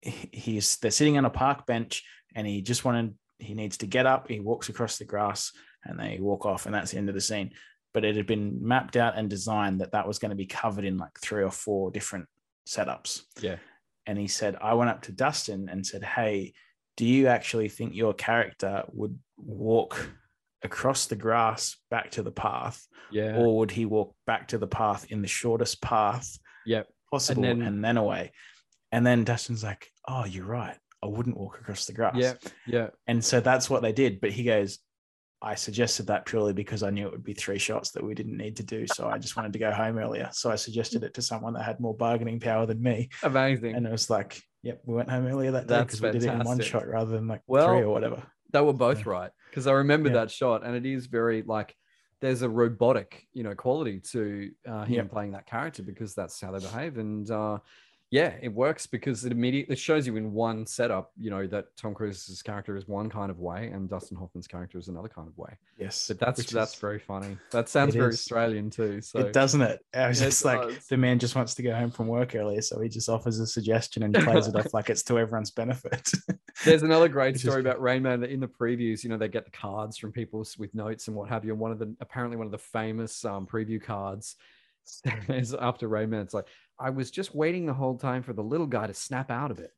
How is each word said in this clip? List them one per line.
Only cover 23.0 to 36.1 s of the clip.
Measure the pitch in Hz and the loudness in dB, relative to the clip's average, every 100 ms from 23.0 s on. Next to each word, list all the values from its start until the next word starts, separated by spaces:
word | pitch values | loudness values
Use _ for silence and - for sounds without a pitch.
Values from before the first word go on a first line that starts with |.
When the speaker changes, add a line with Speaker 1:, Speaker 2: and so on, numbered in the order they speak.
| - | -6
Speaker 2:
Yeah. | 104 107 110 117 | -2 0 4 6
Speaker 1:
Or | 110 | 6
would | 110 | 2
he | 98 110 | 0 0
walk | 107 98 _ - | 0 0 _ -2
back | 113 - | -2 0
to | 117 | -4
the | 101 | -2
path | - 110 98 - | 0 0 0 -4
in | 107 | -6
the | 98 | -4
shortest | - 120 117 117 - | -2 0 2 0 -2
path | - 117 104 120 - - _ - | 0 4 4 0 -6 -14 _ -16
Speaker 2:
Yep. | - 110 107 _ _ | 0 0 0 _ _
Speaker 1:
possible | 139 131 131 | -2 0 2
Speaker 2:
And | 123 120 | 2 2
Speaker 1:
and | 117 104 | 0 0
Speaker 2:
then | |
Speaker 1:
then | 110 120 | 2 4
away?'" | 104 95 87 - - - _ _ _ | 2 0 -6 -12 -20 -20 _ _ _
And | 117 123 | 4 6
then | 120 | 6
Dustin's | 110 117 - 117 | 4 0 -2 -4
like, | 107 98 - _ - | -4 -8 -12 _ -8
"Oh, | 131 107 | -4 -4
you're | 92 92 | -6 -6
right. | 120 101 - _ _ | -6 -6 -10 _ _
I | 104 | -6
wouldn't | 104 120 107 | -2 -2 -2
walk | 98 - | -8 -12
across | - 101 - | -10 -8 -6
the | |
grass." | 107 113 123 127 | 0 2 4 2
Speaker 2:
Yeah, | 123 - - | 0 -12 -16
yeah. | - 120 110 - - | -2 0 0 -6 0
Speaker 1:
And | 117 | 2
so | 113 127 | 4 4
that's | 117 127 123 | 6 4 4
what | 131 | 2
they | 113 | 2
did. | 110 135 95 | 4 4 4
But | 101 | -2
he | 98 | 0
goes, | 120 107 98 - _ _ _ _ _ _ | 2 4 2 -4 _ _ _ _ _ _
"I | 110 107 | -8 -6
suggested | - 107 117 - | -6 0 2 2
that | 98 | 0